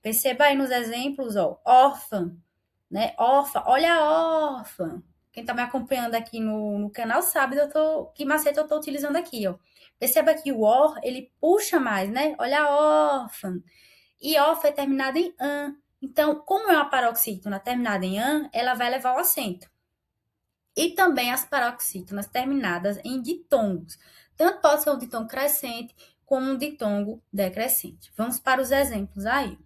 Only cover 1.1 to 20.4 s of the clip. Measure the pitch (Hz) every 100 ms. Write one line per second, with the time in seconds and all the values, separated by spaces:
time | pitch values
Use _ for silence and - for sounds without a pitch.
1.1 | 277 247 202 165 - - 254 277 277 -
2.1 | 208 175 180 _ _ _ _ _ 190 226
3.1 | - 233 277 277 - - 262 330 339 302
4.1 | 311 330 320 302 262 - - 170 - -
5.1 | _ _ - 233 240 247 262 247 262 240
6.1 | 226 226 233 220 214 214 208 208 208 226
7.1 | 247 302 330 269 277 294 302 311 311 277
8.1 | _ 285 302 302 294 302 302 302 285 285
9.1 | 294 349 240 196 180 _ _ _ _ 233
10.1 | 262 294 311 277 240 214 247 302 302 240
11.1 | 254 254 _ 302 392 415 339 254 202 196
12.1 | 233 302 302 240 277 294 285 302 302 302
13.1 | 277 233 - 190 180 - _ _ _ _
14.1 | _ 277 311 285 320 - 294 277 269 269
15.1 | 277 349 - 277 285 294 285 _ _ 269
16.1 | - 302 294 - 381 440 330 285 269 240
17.1 | 233 - 190 202 196 - 247 240 202 185
18.1 | 196 247 302 294 226 247 240 240 262 254
19.1 | 254 370 - 233 180 - _ _ _ _
20.1 | _ _ _